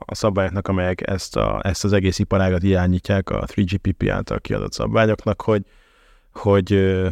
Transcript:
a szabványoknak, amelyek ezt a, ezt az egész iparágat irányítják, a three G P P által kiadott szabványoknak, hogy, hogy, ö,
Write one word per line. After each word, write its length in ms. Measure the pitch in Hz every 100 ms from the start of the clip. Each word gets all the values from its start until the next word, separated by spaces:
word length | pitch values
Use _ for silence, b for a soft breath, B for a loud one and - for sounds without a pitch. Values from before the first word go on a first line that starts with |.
| -
a 100 | -
szabványoknak, 520 | 110 98 95 95 -
amelyek 400 | 95 90 90 -
ezt 280 | 95 - -
a, 260 | 52 52
ezt 200 | 98 90
az 100 | 101
egész 260 | 101 95 92
iparágat 440 | 101 98 95 90
irányítják, 680 | 98 92 90 90 - 98 95
a 160 | - -
three 200 | - 95
G 120 | 98
P 140 | -
P 180 | - 101
által 300 | 95 98 104
kiadott 340 | - 104 98
szabványoknak, 680 | - 110 110 110 104 110 98
hogy, 240 | - 107 - b b b b b b
hogy, 400 | - 104 98 95
ö, 340 | 98 95 92 92